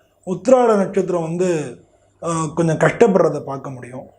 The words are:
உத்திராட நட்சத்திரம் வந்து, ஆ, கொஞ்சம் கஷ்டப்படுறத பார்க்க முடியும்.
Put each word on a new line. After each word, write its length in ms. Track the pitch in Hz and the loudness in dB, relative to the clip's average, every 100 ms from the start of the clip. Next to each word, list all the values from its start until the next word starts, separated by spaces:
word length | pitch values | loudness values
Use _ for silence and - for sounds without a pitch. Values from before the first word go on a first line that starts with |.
| _ _ - | _ _ -10
உத்திராட 500 | 180 - 254 233 208 | -4 4 4 6 4
நட்சத்திரம் 460 | 190 196 170 175 | 2 -2 -2 -2
வந்து, 560 | 160 170 180 165 131 - _ _ _ _ | -4 -2 0 0 -4 -12 _ _ _ _
ஆ, 220 | 165 160 156 151 | -6 -4 -4 0
கொஞ்சம் 220 | 165 151 | 0 2
கஷ்டப்படுறத 640 | 160 - 233 190 170 147 | 0 4 4 4 2 0
பார்க்க 260 | 135 135 143 | -8 -10 -12
முடியும். 380 | 131 123 127 - | -14 -14 -16 -18